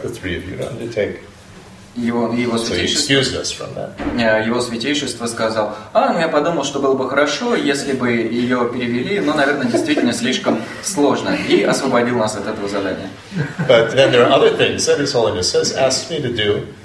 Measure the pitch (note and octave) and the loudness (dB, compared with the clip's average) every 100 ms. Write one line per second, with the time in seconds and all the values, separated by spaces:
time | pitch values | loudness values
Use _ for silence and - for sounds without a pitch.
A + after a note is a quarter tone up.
0 | B2 - F#2 E2+ F2+ - - - A#2 G#2+ | -8 -8 -6 -6 -6 -8 -8 -8 -6 -2
1 | F#2+ - - - - - - - - A#2+ | -2 -4 -14 -20 -20 -20 -20 -20 -14 -4
2 | A#2 A#2 A#2 A#2+ A#2+ A2+ G2 F2+ A2 G2+ | -2 0 0 0 0 -2 -2 -2 0 0
3 | - C3+ - E2 - - - - G1+ - | 2 2 2 -2 -6 -8 -10 -8 -10 -6
4 | - A#2+ A2 A2 A2 A#2+ A#2 A#2 C3+ D3 | -4 0 2 2 2 -2 -2 -4 -2 -2
5 | C3 - A#2+ - A2+ A2 G#2 - - A3 | -4 -6 -8 -2 -2 0 -2 -6 -2 2
6 | C4+ F3 D#3+ D3 E3+ D#3+ C3+ - C3 C3 | 2 2 0 0 0 0 -2 0 0 2
7 | B2+ C#3+ D3 - A#3+ F3 C#3 C#3 C#3 B2 | 0 0 0 0 -2 0 0 0 -2 -2
8 | B2 A#2+ G#2 A#2+ B2 B2+ A#2+ B2 A#2+ A#2+ | 0 0 0 0 0 0 0 -2 -2 -2
9 | E3+ G3+ D3 D3+ C#3 C#3+ - - D#4 - | -2 0 0 2 0 0 0 0 0 2
10 | B3 - A#3+ A#3 B2 A2+ - - - D3 | 0 0 0 0 0 -2 -4 -8 -6 2
11 | C#3 - G2+ - - - - - C3+ A#2+ | 2 2 0 -2 2 4 4 0 2 2
12 | A#2+ A#2+ G#2+ G#2+ A2 G#2+ G2+ G2+ F#2+ - | 2 0 0 -2 -6 -6 -4 -4 -4 -6
13 | F#2+ - - F#3 C#3 - D3 A#2 A2+ B2+ | -8 -14 -10 -6 -6 -2 4 6 6 4
14 | C3+ B2 B2 C#3 - - A2 F#2 D#3+ D#3 | 6 6 6 6 6 4 2 2 2 2
15 | C#3+ A#2+ G#2+ G2+ - D#3+ - - C3+ - | 2 2 2 0 0 0 0 0 0 0
16 | - D#3 B2 A2 G#2 G#2+ - - | -4 -4 -2 0 0 0 -4 -14